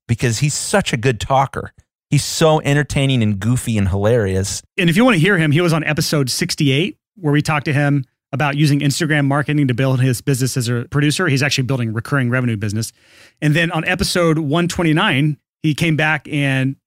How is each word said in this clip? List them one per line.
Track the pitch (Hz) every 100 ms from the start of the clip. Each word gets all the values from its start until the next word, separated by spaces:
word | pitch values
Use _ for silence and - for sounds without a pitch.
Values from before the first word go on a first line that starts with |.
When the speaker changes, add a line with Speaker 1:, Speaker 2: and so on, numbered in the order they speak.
| -
Speaker 1:
because | 117 127 107
he's | 151 -
such | - 208 -
a | 131
good | 123 113
talker. | - 135 135 - - - _ _ _
He's | 147 -
so | - 160 156
entertaining | 143 143 - - 139 131
and | 107 101
goofy | 107 127 - 110
and | 98
hilarious. | 98 101 120 98 95 98 - - -
Speaker 2:
And | 175
if | 160
you | 254
wanna | 196
hear | 175 208
him, | 160
he | 143
was | 175
on | 160
episode | - 151 - 160 131
sixty-eight, | - 185 - 143 135 185 - _ -
where | 160
we | 147
talked | 147 151 160
to |
him | 139 147 143 131 _ _
about | 131 147 143
using | 151 143
Instagram | 143 - 160 151 139
marketing | 139 147 151 139
to |
build | 120 135 131
his | 131 123
business | - 131 127 -
as | 113
a | 120 120
producer. | 139 147 143 180
He's | 143
actually | 139 -
building | 123 135 113
a |
recurring | 110 - 143 123
revenue | 127 123 110
business. | 104 104 113 - _ - - _
And | 151 151
then | 165
on | 170 -
episode | 185 190 190 170 156
one | 151 160 175
twenty-nine, | - 170 156 208 131 151 151 _ _
he | 156
came | 147 170 147
back | 156 151 -
and | 147 143 131 131 139